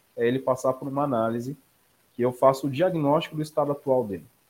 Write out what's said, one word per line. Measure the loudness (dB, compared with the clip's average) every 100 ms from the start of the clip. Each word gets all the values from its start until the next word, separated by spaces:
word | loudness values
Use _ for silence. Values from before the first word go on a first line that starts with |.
| _ -2
é | 0
ele | 2
passar | 0 0 0
por | -2 -4
uma | -2
análise | 0 0 0 -2 -6 -12 _ _ _ _ _
que | -2
eu | -2
faço | 4 4 4 -2
o |
diagnóstico | 0 0 2 2 2 0 -6
do |
estado | -4 -2 -2
atual | -2 0 0
dele. | 0 -6 -12 _ _